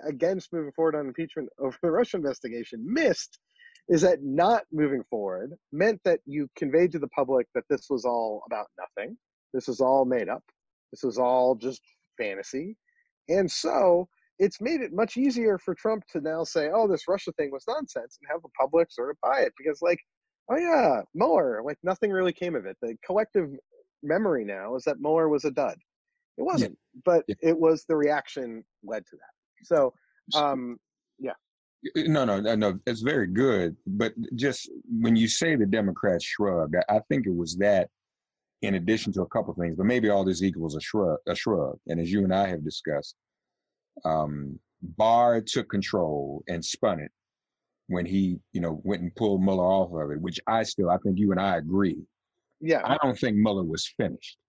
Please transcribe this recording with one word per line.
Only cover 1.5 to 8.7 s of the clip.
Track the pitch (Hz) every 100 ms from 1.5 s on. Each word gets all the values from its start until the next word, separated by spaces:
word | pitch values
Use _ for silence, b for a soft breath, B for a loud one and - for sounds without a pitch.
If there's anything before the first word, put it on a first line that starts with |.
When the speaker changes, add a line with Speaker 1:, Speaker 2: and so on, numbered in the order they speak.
Speaker 1:
<laughs> | -
over | 135 -
the | 170
Russia | 180 240 185
investigation | 139 123 120 117 110 113
missed | 147 285 269 - - - _ b b b b
is | 165
that | 180 160
not | 139 147 190 226 -
moving | 151 147 135 -
forward | 113 98 92 131 170 -
meant | 147 214 190
that | 185 160 139
you | 147 139 -
conveyed | 143 156 175
to | 156
the | 127
public | - 131 131 - 120
that | -
this | 135 -
was | 131
all | 123 117 110 107 -
about | 107 104